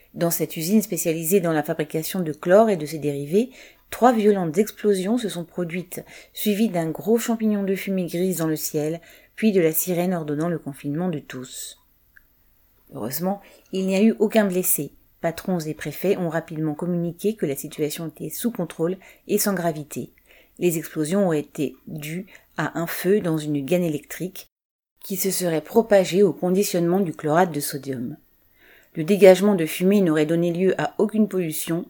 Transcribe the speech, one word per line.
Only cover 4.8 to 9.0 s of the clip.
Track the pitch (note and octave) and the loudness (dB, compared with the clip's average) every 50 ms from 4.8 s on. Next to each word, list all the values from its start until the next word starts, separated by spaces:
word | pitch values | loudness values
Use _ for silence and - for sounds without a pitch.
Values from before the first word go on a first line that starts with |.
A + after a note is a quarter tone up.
| - G#3 G3+ F#3 F3+ G3 A3+ B3+ | 0 2 2 2 0 0 -2 -2
se | A3+ F#3 | -2 -4
sont | D#3+ F3 E3 | -6 -8 -10
produites, | - - - F3+ E3 E3 F#3 E3+ - - - - - - - - _ | -10 -6 -6 -6 -4 -6 -8 -8 -8 -12 -14 -14 -14 -20 -20 -20 _
suivies | _ - - G#3+ G3+ F#3+ A#3 G#3 | _ -4 -2 0 2 2 0 0
d'un | F3 E3+ E3 D#3+ | 0 -2 -2 -2
gros | D#3 - C#3+ F#3+ A3+ A#3 | -4 -4 0 2 2 2
champignon | A3+ - A3+ A3+ A3 G#3+ G#3 G3+ G3 | 2 -2 -2 0 0 0 0 0 0
de | F#3+ G3 | -2 -2
fumée | F#3 - G3 F#3+ F#3+ F3+ | -2 -2 -2 -2 -2 -2
grise | D#3 E3 E3+ F#3 F#3+ F3+ D#3+ | -2 -2 -2 0 0 0 0
dans | E3 | 0
le | D#3+ D#3 | -2 -2
ciel, | D3+ - - - D3+ D3 D#3 E3 E3 | -2 -4 -4 -2 -2 -2 -2 -4 -6